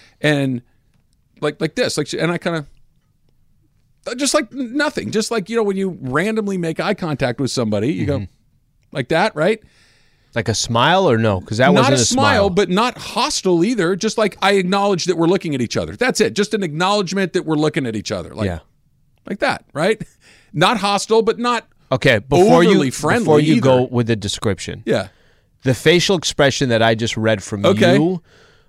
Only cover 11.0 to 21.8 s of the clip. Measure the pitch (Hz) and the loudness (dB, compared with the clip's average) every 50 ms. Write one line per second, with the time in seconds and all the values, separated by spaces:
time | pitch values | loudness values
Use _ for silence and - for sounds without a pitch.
11 | 196 165 120 113 113 110 101 92 90 - 110 107 127 139 143 139 131 - - 127 | 4 4 4 4 2 2 0 0 -2 -4 0 2 4 4 4 4 4 4 2 2
12 | 117 - 233 254 269 - 262 220 202 202 180 190 202 - 180 196 233 247 - - | 2 0 0 2 2 2 2 2 2 2 2 0 0 2 2 0 0 0 -2 -6
13 | - - - 208 240 302 285 - - 190 180 170 170 220 262 220 175 165 196 175 | -12 -8 -4 -2 -2 -2 -2 -2 0 0 2 2 2 0 0 0 0 0 -2 -2
14 | - 220 - - 214 175 - - - 196 202 196 185 180 190 196 202 202 202 170 | -2 -2 -2 0 -2 -2 -2 -2 0 2 2 2 2 0 0 0 0 0 0 0
15 | - 170 180 160 165 165 190 190 - 170 147 127 123 107 - 117 87 78 90 - | -2 -2 -2 0 2 2 2 0 0 -4 -2 -2 -2 -2 -2 -4 -6 -6 -6 -4
16 | 240 262 - - 208 120 - 185 208 - - 226 196 165 143 156 180 190 208 208 | -4 -2 0 0 0 0 0 -2 -2 -2 -2 -4 -4 -4 -4 -2 -2 0 0 0
17 | 202 160 180 196 190 175 - 180 151 151 156 151 156 151 151 165 139 120 110 107 | -2 -2 -2 -2 -2 -2 -2 -4 -2 -2 -2 0 0 0 -2 -2 -4 -4 -6 -6
18 | 92 - 107 92 82 82 - 80 107 95 85 80 - _ _ _ _ _ _ _ | -6 -6 -8 -8 -8 -10 -8 -6 -4 -4 -4 -6 -12 _ _ _ _ _ _ _
19 | _ _ _ _ _ - - - - 269 - - - _ - 139 156 196 220 - | _ _ _ _ _ -12 -6 -4 -2 -2 -2 -4 -8 _ -6 -2 -2 0 -2 -2
20 | - - _ _ _ - - _ _ _ - 147 170 196 240 214 190 202 202 196 | -6 -12 _ _ _ -20 -20 _ _ _ -2 0 2 2 2 0 0 -2 -2 -2
21 | - - 220 226 220 220 214 170 240 240 240 226 - _ _ _ | 0 2 2 2 2 2 -2 -2 -2 -2 -2 -4 -6 _ _ _